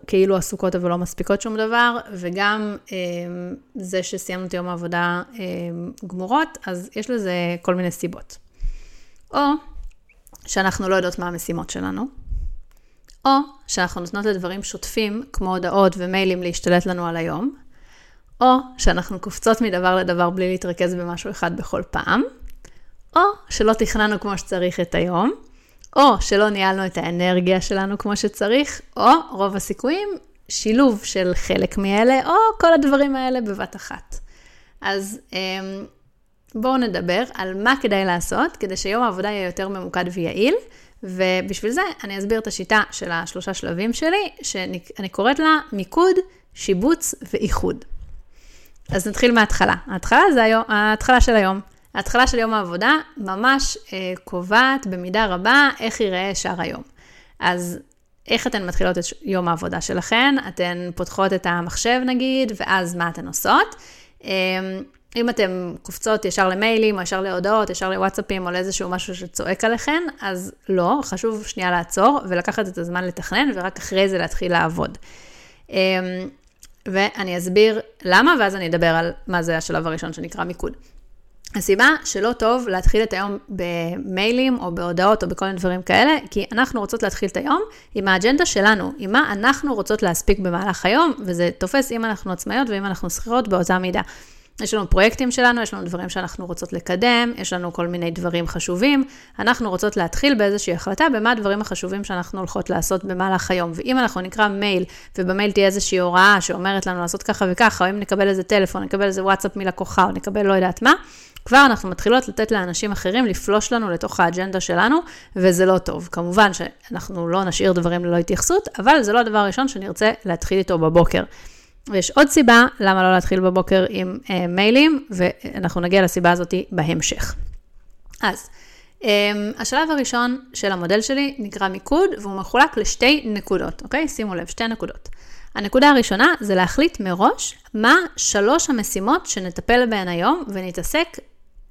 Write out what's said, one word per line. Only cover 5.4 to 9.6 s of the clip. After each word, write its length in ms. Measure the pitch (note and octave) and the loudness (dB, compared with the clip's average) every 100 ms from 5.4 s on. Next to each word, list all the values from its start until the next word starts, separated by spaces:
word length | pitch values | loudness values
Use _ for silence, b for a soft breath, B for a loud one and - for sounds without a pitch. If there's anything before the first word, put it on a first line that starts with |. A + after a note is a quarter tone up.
| F#3 F3+ F3 E3+ F3 - F#3 | -10 -8 -8 -8 -10 -12 -12
גמורות, 520 | F3+ F#3 C#4 D#4+ - - | -8 -2 0 -2 -6 -10
אז 240 | F3+ F#3 G#3+ | -10 -10 -10
יש 140 | G#3+ | -6
לזה 220 | A#3+ F#3+ F3+ F3 F3 | -4 -2 -2 -2 -4
כל 120 | - | -2
מיני 160 | F3+ F3+ | -2 -2
סיבות. 480 | - F3 - - - - b b b b b b b b | -4 -8 -10 -16 -20 -20 b b b b b b b b
או 60 | - C#4+ D4+ | -2 0 0